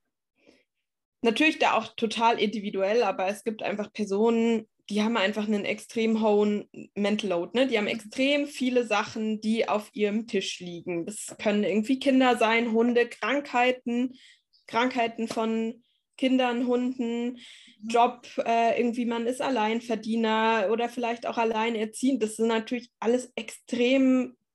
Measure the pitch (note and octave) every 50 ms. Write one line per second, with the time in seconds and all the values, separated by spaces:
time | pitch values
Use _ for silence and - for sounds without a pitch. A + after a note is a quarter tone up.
0 | _ _ _ _ _ _ _ _ _ - _ _ _ _ _ _ _ _ _ _
1 | _ _ _ - - A3+ A3 - D4+ D#4 D#4 - A#3+ - - A3 A3 - - -
2 | A#3 G#3+ - A3 A#3 A#3 A#3+ - G#3 G#3 G#3+ G#3+ F#3+ G#3 - F#3+ F#3+ G3 A3 A#3+
3 | A3 F#3+ F#3 - F#3+ F#3+ G#3+ G#3 - A3+ G#3+ - - - G3 G#3 G3+ G#3 - -
4 | G#3 F#3 G3 G3+ A3+ A#3 A#3 A3+ A3+ A#3 A3+ G#3+ A3 _ _ _ _ - G3+ G#3+
5 | G#3 A3 A#3 G#3+ F#3 G3+ G#3 G#3+ G#3 G#3+ G#3+ G3+ - - G#3+ G#3+ - - - A#3
6 | A3 A3+ A3 A3 A3 G#3+ G#3 G#3 G#3 G#3 G#3 G3+ - _ - - - - - G3+
7 | G#3 G3+ G#3+ G#3 A3 F#3+ F3 E3+ F3+ F3+ - A#3 C4+ B3+ A#3 G#3 G#3 - - A3+
8 | - - - C4 C4 C#4 D4 C#4+ C#4+ C#4+ - - B3+ B3+ B3 B3 A#3 A3 G#3 G#3
9 | A3 - - A3+ A3 A3 A3 G#3+ G#3+ G#3+ A3+ A3+ - - G3 G#3+ G#3+ - - G#3
10 | G#3 G3+ G3+ A3+ A3 - - F#3+ F#3+ - - - F3 F3 F3 E3+ - F3+ F3 E3+
11 | E3 G#3 G#3+ - - - - - - G#3+ G#3 G#3 G#3 E3 F#3+ A3 G#3+ C4+ C4+ C4
12 | - C#4+ C4 C4 C4 B3 A#3+ A3+ A3+ G#3+ A3+ A#3 A#3+ A#3 A3 A3+ A#3 B3 A#3 A#3+
13 | A#3 A#3 - - G#3 A3 C4+ C#4+ C#4+ - - A#3+ B3 B3+ B3+ B3+ - A#3+ A#3+ A#3+
14 | B3+ B3+ C4 - - - - _ _ _ _ _ _ - - A3+ B3 B3+ B3+ B3
15 | A#3 A#3 A#3 A3+ A3+ A3 - A#3 A3 A3+ A3+ A3+ A3+ A3+ - - _ _ _ _
16 | _ _ _ - C4+ B3+ C4 C4 B3+ B3 A#3+ A#3+ B3+ B3 A#3+ B3 B3 B3 B3+ -
17 | A#3 A#3 A#3 A#3+ A#3+ B3 B3 - - - - - - - - - G#3 A3+ A#3 A#3
18 | A#3+ A#3+ A#3+ - - - - B3 - A3+ A#3 A#3 A#3 A3+ - - A#3+ A#3 A3+ B3+
19 | A#3 A#3 A#3 A#3 A#3 A#3+ B3+ - - C4+ C4 A3 G#3+ G#3+ A3+ A#3 A#3 - A3+ G#3+
20 | A3 G#3+ A3+ A#3 A3+ A3 A3 A3 A3 A3+ A3+ A3 F#3+ G3 A3+ A3+ A#3 A#3 - B3+
21 | A#3 A3+ A#3+ B3 - - - A#3+ A3+ A3+ A3 A3 A3 A#3 A#3 G#3 A3 A3 - -
22 | B3+ C4+ C4+ G#3+ G#3+ G#3+ - - A3+ A3+ A3+ A3+ A3 - B3+ A#3 A#3+ - _ -
23 | G#3 A3+ B3 B3+ B3+ - - A#3 A3 - - - _ - B3 A#3 A#3+ B3 C4+ C4+
24 | C4 C4 B3+ B3+ B3 - - _ _ _